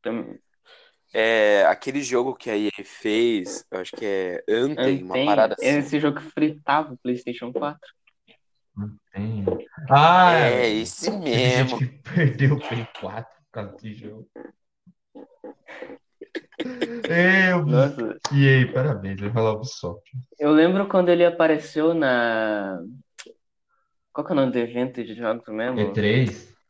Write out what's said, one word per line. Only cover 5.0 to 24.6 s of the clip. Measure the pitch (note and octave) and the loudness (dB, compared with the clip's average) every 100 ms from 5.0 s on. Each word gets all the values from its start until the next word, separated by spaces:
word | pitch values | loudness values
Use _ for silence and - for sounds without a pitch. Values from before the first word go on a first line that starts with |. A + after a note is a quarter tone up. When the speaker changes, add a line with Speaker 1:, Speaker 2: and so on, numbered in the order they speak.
Speaker 2:
uma | F2+ | -4
Speaker 1:
Anthem, | F#2 C3 | -2 2
Speaker 2:
parada | G#2 A2 G#2 | 4 2 2
assim. | B2+ | 0
Speaker 1:
esse | D3 C#3+ D3+ | 0 0 0
jogo | D3+ C#3+ | 0 -2
fritava | - - D3+ D3+ - D3 D3+ | -10 -2 -2 -2 -2 -2 -2
o | B2+ | -8
PlayStation | B2+ B2 - A#2+ B2 | -6 -6 -6 -10 -10
quatro. | B2 D3 D3+ - _ _ _ _ _ _ _ _ - | -8 -8 -10 -20 _ _ _ _ _ _ _ _ -12
Speaker 3:
Anthem. | G#2 G2+ _ F#2+ G#2+ A2 F#2+ - - - C#3 | -12 -14 _ -10 -8 -4 -4 -6 -10 -16 2
Ah, | C#3 D#3 F#3 F3+ | 6 8 8 6
Speaker 2:
É, | E3 C3 B2 A#2+ | 6 4 2 2
esse | G#2+ A#2 - - | 0 -4 -6 -6
Speaker 3:
teve | G#3+ D#3+ | -4 -2
gente | A#2 B2+ B2+ C3 | 2 4 2 0
Speaker 2:
mesmo. | A#2+ | -2
Speaker 3:
que | B2+ - | -6 -8
<laughs> | - | -6
perdeu | F3 D3 A2+ C#3 | 0 0 2 2
o | C#3+ | 2
Play | - A#2+ A2+ - | -2 -8 -8 -12
quatro | G2 G#2+ - _ _ | -12 -12 -14 _ _
por | |
causa | A#2 G2+ | -14 -14
desse | - A2 | -14 -16
jogo. | G#2 G#2 A2 - - - _ _ _ _ _ _ - - _ - - - - - - _ _ - - _ - B3+ B3 A#3 A#3 A3 | -16 -16 -18 -20 -20 -20 _ _ _ _ _ _ -20 -20 _ -20 -20 -20 -18 -16 -18 _ _ -14 -14 _ -12 -12 -8 -8 -6 -2
Eu, | E3+ F3+ F#3+ F#3 F3+ | 2 4 4 4 2
Speaker 1:
Nossa. | D3+ D3 C#3 C#3 A2+ G#2 - | 2 2 2 0 -8 -8 -2
Speaker 3:
e | C#3+ C#3 | 4 6
aí, | C3 B2 | 6 4
parabéns, | C3 C#3+ A2 G2 F#2+ | 0 -2 -2 -6 -8
vai | G2+ | -4
falar | A#2 A2+ | 0 0
Ubisoft. | G#2+ B2+ - F2+ E2+ _ B2+ - _ | -2 -8 -10 -12 -12 _ -16 -16 _
Speaker 1:
Eu | D3 | 2
lembro | D3+ E3 F#3+ G3 | 6 6 2 2
quando | F#3+ F3 | 2 4
ele | F3 | 4
apareceu | F3 E3+ D#3+ D3+ - D#3 D#3 | 4 4 2 2 -2 0 0
na, | E3+ C#3 B2 A#2 A2+ A2 G#2 G2 F#2 F2+ C3+ _ - - - _ _ _ _ _ _ _ | 2 2 2 0 0 -2 -2 -4 -8 -12 -18 _ -20 -20 -20 _ _ _ _ _ _ _
qual | - C#3+ | -10 -4
que | |
é | |
o | C#3+ | 0
nome | C3 | 0
do | |
evento | A#2+ | 0